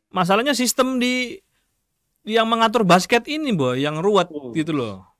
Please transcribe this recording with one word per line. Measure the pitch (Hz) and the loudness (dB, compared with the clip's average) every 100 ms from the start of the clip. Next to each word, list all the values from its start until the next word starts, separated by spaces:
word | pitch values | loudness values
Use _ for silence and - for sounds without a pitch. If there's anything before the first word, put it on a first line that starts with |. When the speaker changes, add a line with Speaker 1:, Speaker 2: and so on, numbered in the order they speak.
| _ | _
Speaker 1:
Masalahnya | 180 175 202 269 | -2 2 2 2
sistem | 240 247 - 254 254 | 0 -2 0 0 0
di | 247 254 247 - _ _ _ _ _ _ _ _ | 0 0 -4 -10 _ _ _ _ _ _ _ _
yang | 208 220 226 | -2 0 2
mengatur | 226 226 233 | 2 2 2
basket | 190 180 175 247 240 | 4 4 4 0 0
ini, | 302 294 | -4 -2
Boy, | 185 127 127 | 0 0 0
yang | 143 156 | -2 0
ruwet | 185 202 175 | 2 2 0
Speaker 2:
Uh. | 147 131 | -6 -8
Speaker 1:
gitu | 117 156 | -6 -2
loh. | 151 113 95 95 | -2 -4 -8 -18